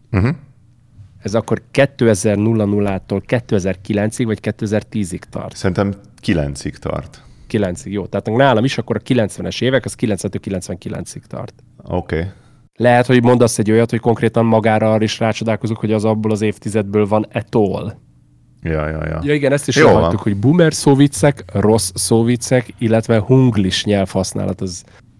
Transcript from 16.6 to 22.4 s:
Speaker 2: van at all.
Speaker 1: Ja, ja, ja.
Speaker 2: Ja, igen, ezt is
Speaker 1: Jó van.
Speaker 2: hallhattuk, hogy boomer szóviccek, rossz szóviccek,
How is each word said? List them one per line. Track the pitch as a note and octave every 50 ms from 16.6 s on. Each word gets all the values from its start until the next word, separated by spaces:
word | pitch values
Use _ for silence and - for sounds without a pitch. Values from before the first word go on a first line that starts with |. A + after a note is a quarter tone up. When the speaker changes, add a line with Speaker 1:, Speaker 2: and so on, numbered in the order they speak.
| - A2 G2 A2 G#2 G2+ G2+ G#2 G#2+
Speaker 2:
van | G2 G#2+ G#2+ G#2 -
at | - A#2 A2+ - -
all. | A#2 G#2 F#2+ - - - A#2 - - _ _ _ _ _ _ _ _ _ _ _ _
Speaker 1:
Ja, | - E2 D#2+ D#2 D2+ D#2
ja, | D#2 D#2 D#2
ja. | D#2 D#2 D#2+
Speaker 2:
Ja, | E2 C#3+ D3
igen, | D3 C#3 C3
ezt | C#3 C#3+ - -
is | A#2+
Speaker 1:
Jó | C#3 D#3
van. | C3+ F#2
Speaker 2:
hallhattuk, | D#2 E2 E2 F2 -
hogy | - A2 G2+
boomer | G2 G#2 C3 D#3+ F3+ E3 D#3 D3+
szóviccek, | - - D3 C#3 C3 C#3+ C#3 - - - D3 C#3 - - -
rossz | - G2+ G2 G#2 A2 A2 - - -
szóviccek, | - - - A#2 A2+ A#2 A#2 B2 A#2+